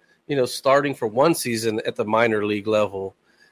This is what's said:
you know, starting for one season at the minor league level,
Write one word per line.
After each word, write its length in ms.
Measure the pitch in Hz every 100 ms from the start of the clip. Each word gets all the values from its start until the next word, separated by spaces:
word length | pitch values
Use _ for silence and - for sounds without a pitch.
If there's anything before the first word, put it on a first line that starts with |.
| _ _ -
you 80 | 143
know, 100 | 123
starting 480 | - 135 139 143
for 140 | 135 113
one 260 | 113 156
season 480 | 165 127 113 113 107 -
at 80 | -
the 100 | 107
minor 400 | 110 117 107 104
league 220 | 104 104
level, 480 | 107 104 98 95 - _ _ _